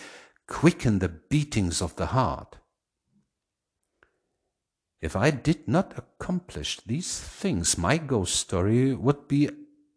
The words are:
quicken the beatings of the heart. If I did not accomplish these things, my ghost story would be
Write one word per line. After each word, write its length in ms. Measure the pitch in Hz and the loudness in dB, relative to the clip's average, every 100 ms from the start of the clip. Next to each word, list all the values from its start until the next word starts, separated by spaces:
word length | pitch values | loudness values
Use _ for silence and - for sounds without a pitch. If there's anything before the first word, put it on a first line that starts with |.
| - - - _ - | -16 -20 -20 _ -12
quicken 520 | - 160 - 120 101 | 2 2 4 2 2
the 100 | 90 | 0
beatings 720 | 80 _ 151 147 113 90 82 | -4 _ -2 0 0 0 0
of 140 | 85 | -4
the 120 | - 85 | -4 -2
heart. 500 | 123 104 65 - - _ _ _ _ _ _ _ _ _ _ _ _ _ _ _ _ _ _ _ _ _ _ _ _ | 0 0 -2 -10 -20 _ _ _ _ _ _ _ _ _ _ _ _ _ _ _ _ _ _ _ _ _ _ _ _
If 160 | 80 95 | -6 2
I 140 | 135 | 2
did 360 | 139 147 175 - | 2 0 -2 2
not 300 | 156 196 - | 0 0 -10
accomplish 840 | - _ - 180 - 76 73 - | -18 _ -4 -4 -4 -8 -8 -8
these 340 | - 139 - - | -6 -6 -4 -8
things, 580 | - - 196 101 85 - | -10 -6 -2 0 0 0
my 200 | 85 160 | 2 2
ghost 380 | 143 120 90 | 2 0 0
story 580 | - - 92 95 120 131 | -2 -2 0 4 4 2
would 340 | 123 123 143 - | 2 0 0 0
be 220 | 143 143 - - _ _ | 2 2 -2 -20 _ _